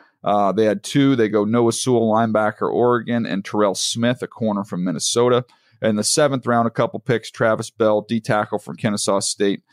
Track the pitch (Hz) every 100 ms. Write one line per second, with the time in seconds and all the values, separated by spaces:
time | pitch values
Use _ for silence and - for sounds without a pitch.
0 | _ _ - 104 98 95 107 101 - 139
1 | 139 123 110 104 104 120 117 113 131 120
2 | 113 110 117 107 107 - 101 85 120 120
3 | 113 117 - 95 - 107 101 92 - 117
4 | 120 123 90 - 110 101 98 90 92 78
5 | - 117 123 123 123 _ _ - 110 107
6 | 104 - 147 135 120 117 117 - 117 107
7 | - 113 - - 113 110 110 - 110 107
8 | 104 113 - 107 107 104 - 87 117 104
9 | - 98 - - 101 95 _